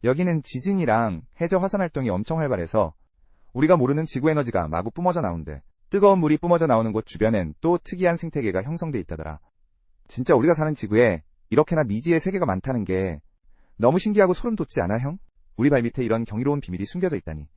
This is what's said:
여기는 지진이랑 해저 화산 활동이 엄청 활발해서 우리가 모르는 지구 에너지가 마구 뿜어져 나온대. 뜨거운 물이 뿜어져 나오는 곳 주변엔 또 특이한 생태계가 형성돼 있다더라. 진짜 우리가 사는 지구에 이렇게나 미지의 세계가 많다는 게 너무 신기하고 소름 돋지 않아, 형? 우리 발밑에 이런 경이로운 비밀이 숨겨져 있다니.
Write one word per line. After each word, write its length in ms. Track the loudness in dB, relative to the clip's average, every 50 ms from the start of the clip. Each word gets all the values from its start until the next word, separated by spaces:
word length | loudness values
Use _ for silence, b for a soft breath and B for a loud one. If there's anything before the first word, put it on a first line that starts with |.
| 2
여기는 380 | 0 0 2 2 0 0 -2 -4
지진이랑 800 | -4 -8 -6 -2 -2 -2 0 2 2 2 2 2 0 -4 -6 -10 -16 _ -6
해저 160 | -4 0 0 0
화산 220 | 0 0 -2 -2
활동이 300 | -4 -2 -4 -4 -2 -2
엄청 280 | -2 -2 -2 -4 -4 -2
활발해서 560 | -2 -2 -2 -2 -4 -2 0 0 0 0 -2 _ _ _ _ _ _ _ _ _ _ -12 _
우리가 220 | 0 4 4 6
모르는 280 | 4 4 2 0 -2 -2
지구 240 | -4 -4 -2 0 2
에너지가 400 | 2 2 -2 0 -2 -2 -2 -2
마구 220 | -4 -4 -4 -4
뿜어져 320 | -6 -2 -2 -2 0 0 -2
나온대. 400 | -4 -4 -6 -8 -10 -12 -14 -16 -20 _ _ _ _
뜨거운 300 | 0 4 6 6 6 6
물이 180 | 4 2 2
뿜어져 300 | 2 2 2 2 4 4
나오는 260 | 4 4 2 2 0 -2
곳 140 | -2 -4
주변엔 480 | -4 -2 0 0 2 2 0 -2 -4 -6 _
또 180 | 0 0 0 0 -2
특이한 340 | -6 -6 0 0 0 0
생태계가 460 | 0 -4 -6 -6 -4 -2 0 -2 -2 -2
형성돼 360 | -4 -6 -6 -6 -6 -6 -6
있다더라. 400 | -6 -6 -8 -10 -8 -10 -12 -14 _ _ _ _ _ _ _ _ _ _ _ _ _ _
진짜 260 | -8 -8 2 4 4
우리가 180 | 4 6 4 2
사는 220 | 2 0 -4 -4
지구에 480 | -6 -4 0 4 4 4 4 2 -2 -8 _ _ _ _ _
이렇게나 360 | 2 2 2 2 2 -2 0
미지의 360 | 0 -2 -4 0 0 0 0
세계가 240 | 0 -2 -2 -2 -2
많다는 400 | -2 -2 -4 -2 -4 -4 -4 -2
게 360 | -2 -2 -2 -2 -4 -6 -8 _ -20 _ _ _ _ -20 _ _ _ -8
너무 220 | 2 2 4 4 4
신기하고 360 | 0 0 4 4 4 4 4
소름 220 | 0 -2 -4 -4
돋지 240 | -4 -6 -4 -2 -4
않아, 180 | -2 -2 -2 -2
형? 200 | -4 -6 -8 -10 -16 -20 _ _ _ _ -4
우리 140 | 0 2 4
발밑에 340 | 4 4 0 0 -2 -4 -2
이런 200 | 0 0 -2 -2
경이로운 360 | -4 -6 -4 -2 -2 -2 -2
비밀이 240 | -4 -8 -6 -6 -6
숨겨져 320 | -6 -4 -4 -4 -2 -2
있다니. 320 | -4 -8 -8 -12 -12 -12 -16 _